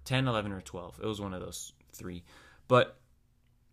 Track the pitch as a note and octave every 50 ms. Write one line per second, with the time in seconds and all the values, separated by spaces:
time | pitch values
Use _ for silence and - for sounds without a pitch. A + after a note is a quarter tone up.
0 | - - C3 C3 C3 B2+ A#2 A2 G2+ G#2 G2 F#2+ F2+ - - F2+ F2 F2+ - -
1 | A2 A2 A2 G2 G2+ G2 F#2 F2+ F#2 F2+ F2 - - - - _ - _ - -
2 | A2+ F#2 F2 F2 - - - - - - - - - - B2 B2 - - - -
3 | _ _ _ _ _ _ _ _ _ _ _ _ _ _